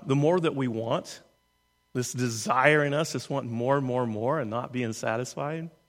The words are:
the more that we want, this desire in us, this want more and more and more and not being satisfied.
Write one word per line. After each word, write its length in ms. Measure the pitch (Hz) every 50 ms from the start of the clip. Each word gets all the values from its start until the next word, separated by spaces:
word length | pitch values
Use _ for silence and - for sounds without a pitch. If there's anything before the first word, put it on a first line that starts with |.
| -
the 100 | 113 135
more 240 | 143 143 160 180 185
that 160 | 165 151 131
we 140 | 135 131 123
want, 540 | 113 110 113 117 147 185 - - - - - _ _ _ _ _ _ _ _ _ _ _ _ _ -
this 180 | 127 120 -
desire 720 | - 123 127 120 113 110 107 208 127 127 131 151 151 151 147
in 80 | 143
us, 220 | 135 151 160 - -
this 160 | 127 - -
want 200 | 143 135 120 120
more 280 | 117 117 120 131 139 143
and 80 | 135
more 160 | 127 123 127
and 100 | 123 117
more 280 | 107 107 113 131 156 156
and 100 | 123 104
not 240 | 110 120 131 - 123
being 180 | 127 123 110
satisfied. 760 | 110 - 123 117 110 120 123 - - - 139 147 160 165 165 165 - _ _